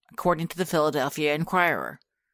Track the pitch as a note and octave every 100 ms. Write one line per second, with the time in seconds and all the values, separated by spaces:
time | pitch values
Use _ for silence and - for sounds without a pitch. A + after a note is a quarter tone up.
0 | _ - F3+ E3 E3 F3 F3 E3 D3+ D3
1 | C3+ - D3+ D3+ E3 F#3 F3 A#2 C2 -
2 | _ _ _